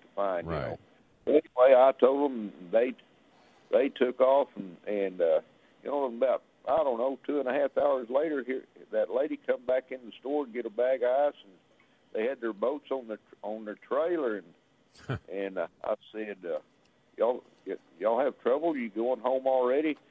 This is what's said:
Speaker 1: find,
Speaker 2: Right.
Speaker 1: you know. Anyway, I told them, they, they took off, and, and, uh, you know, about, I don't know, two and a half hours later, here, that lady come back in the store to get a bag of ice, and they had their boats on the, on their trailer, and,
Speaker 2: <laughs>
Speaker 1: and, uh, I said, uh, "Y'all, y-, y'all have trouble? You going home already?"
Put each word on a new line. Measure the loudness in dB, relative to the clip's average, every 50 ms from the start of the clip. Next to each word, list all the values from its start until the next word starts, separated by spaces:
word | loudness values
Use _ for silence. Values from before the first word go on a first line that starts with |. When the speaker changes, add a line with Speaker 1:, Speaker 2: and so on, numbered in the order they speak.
| _ _ _
Speaker 1:
find, | -6 -4 -4 -4 -4 -4
Speaker 2:
Right. | -6 -6 -6 -6
Speaker 1:
you |
know. | -8 -10 -12 _ _ _ _ _ _ _ _ _
Anyway, | 2 4 4 2 2 4 6 6 8 8
I | 8 8 6 6
told | 4 4 4 4 2 0 -2
them, | -2 -6 -8 -10 -12 -14 -6 -2 0
they, | 0 0 0 -4 -8 _ _ _ _ _ _ _ _ _ _ _ _ _ 0
they | 2 2 2 0
took | 0 0 0 0 2 2
off, | 4 4 4 4 2 0 -6
and, | -12 -14 -14 -16 -12 -8
and, | -6 -4 -4 -4 -4 -2 0
uh, | 2 4 4 2 0 _ _ _ _ _ _ _ -8
you | -6
know, | -4 -2 -2
about, | -4 -2 0 0 0 0 -2 -4 _ _ _ -4
I | 0 0
don't | 2 2 0 0 0
know, | 0 -2 -4 -4 -6
two | -4 -4 -2
and | -2 0
a | 0
half | 0 -2 0 0 0
hours | 2 2 0 -2 -2 -2
later, | 0 0 0 0 -2 -4 -4
here, | -6 -6 -8 -8 -14 _ -20 -12 -4
that | -2 -2 -2 0
lady | 0 -2 -2 -2 -6 -6 _
come | -4 -4 -2 -2
back | -2 -2 -2 -2 -6
in | -12 -14 -14
the | -18 -18 -12
store | -8 -4 -4 -4 -4
to | -6
get | -8 -8 -8
a | -6
bag | -2 -2 0 0 0 0
of | 0 2
ice, | 2 2 2 0 -2 -6 -14
and | -20 -20 _ _ _ _ _ _ _ _ _ _ _ -4
they | -4 -2 -2
had | -4 -4
their | -4 -6 -4
boats | -2 -2 -2 -2 -4 -6 -6
on | -6 -6 -6
the, | -8 -12 -12 _ _ -18 -12
on | -10 -10 -10 -10 -10
their | -12 -14 -14 -8 -4
trailer, | -2 -2 0 0 0 -2 -2 -2 -4 -6 -8 -14 -20 _ _ _ _ _ _ _ _ -14 -10
and, | -8 -8 -8 -10
Speaker 2:
<laughs> | -10 -8
Speaker 1:
and, | -6 -6 -6 -4
uh, | -6 -6 -6 _ _ -6
I | -6 -6 -6 -8 -12 -12
said, | -10 -10 -10 -10 -10 -8
uh, | -8 -8 -8 -10 _ _ _ _ _ _ _ _ _ _
"Y'all, | 0 2 2 2 0 -6 -16 _ _ -10
y-, | -8 -8 -8 _ _ _ -2
y'all | 0 2 4 4
have | 2 0 -2 0 0
trouble? | 2 2 2 2 0 -2
You | -2 -4 -4
going | -4 -2 -2 0 -2 -2
home | 0 -2 -2 0 2
already?" | 2 2 2 4 2 2 2 2 0 -2 -6 _ _